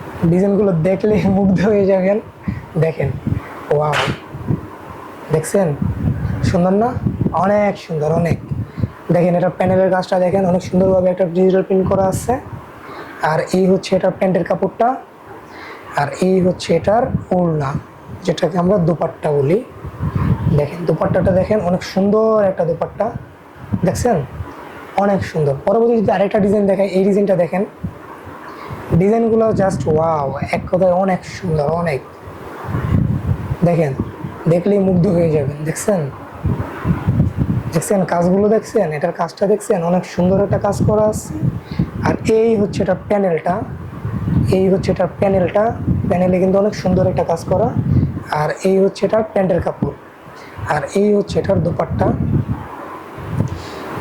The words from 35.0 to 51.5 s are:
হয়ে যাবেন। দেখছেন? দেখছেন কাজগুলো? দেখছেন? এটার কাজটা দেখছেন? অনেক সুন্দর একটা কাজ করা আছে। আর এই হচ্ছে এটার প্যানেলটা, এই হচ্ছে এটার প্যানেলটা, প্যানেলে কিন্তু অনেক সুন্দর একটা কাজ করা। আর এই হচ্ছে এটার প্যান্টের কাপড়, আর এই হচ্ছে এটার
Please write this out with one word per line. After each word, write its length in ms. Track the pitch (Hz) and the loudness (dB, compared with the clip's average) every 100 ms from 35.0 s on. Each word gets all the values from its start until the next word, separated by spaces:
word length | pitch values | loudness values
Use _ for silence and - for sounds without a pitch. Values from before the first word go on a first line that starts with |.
| 190 | 4
হয়ে 240 | 175 165 | 2 2
যাবেন। 340 | 151 139 147 156 | 2 -2 -4 -6
দেখছেন? 440 | - - 190 135 - - - - - - - - - - - - - - - - | -4 0 0 -2 -8 -14 -6 -2 -2 -4 -4 -2 0 0 2 0 0 -2 -2 -2
দেখছেন 320 | 165 - 202 165 | -2 0 0 2
কাজগুলো? 440 | 175 175 190 208 | 2 2 4 4
দেখছেন? 420 | 220 - 226 170 | 2 0 0 0
এটার 200 | 151 175 | -2 -4
কাজটা 360 | 170 165 - 196 | -2 -6 -2 0
দেখছেন? 360 | 208 - 196 | 0 0 0
অনেক 220 | 165 180 180 | 2 0 0
সুন্দর 380 | - 180 196 | 0 2 2
একটা 140 | 196 202 | 2 0
কাজ 200 | 202 196 - | 0 0 2
করা 140 | 214 | 4
আছে। 320 | 214 214 - - - - - - - - | 2 0 -6 -4 -4 -4 -6 -4 -4 -2
আর 280 | - - - | -2 -2 2
এই 260 | 220 226 220 | 4 4 2
হচ্ছে 260 | 202 - | 0 0
এটার 120 | 190 180 - | 0 -2 0
প্যানেলটা, 540 | 202 190 160 175 196 - - - - - - - - - | 0 2 0 0 -2 -6 -10 -12 -10 -8 -4 -2 0 2
এই 180 | 190 190 | 2 2
হচ্ছে 220 | 196 - | 2 2
এটার 160 | 175 175 - | 0 -2 0
প্যানেলটা, 540 | 202 190 165 202 226 - - - - | 0 2 2 2 0 0 -2 0 0
প্যানেলে 320 | 180 180 180 | 2 2 2
কিন্তু 180 | 190 196 | 2 2
অনেক 180 | 208 - | 2 0
সুন্দর 320 | 190 180 185 | 0 2 2
একটা 160 | 180 | 0
কাজ 200 | 165 165 | 0 -2
করা। 260 | - 185 240 - - - - - - | 0 0 0 0 0 2 2 -2 -4
আর 180 | 151 151 - | -2 -2 0
এই 160 | 190 190 | 2 4
হচ্ছে 260 | 196 - 196 | 2 2 0
এটার 180 | 220 220 | 2 2
প্যান্টের 280 | 208 190 170 | 0 2 0
কাপড়, 300 | 151 - 139 - - - - - - - - | -2 -4 -4 -6 -16 -20 -20 -20 -18 -10 -4
আর 120 | 151 139 196 | -2 0 2
এই 180 | 208 | 4
হচ্ছে 260 | 208 190 165 | 4 2 0
এটার 240 | 156 | 2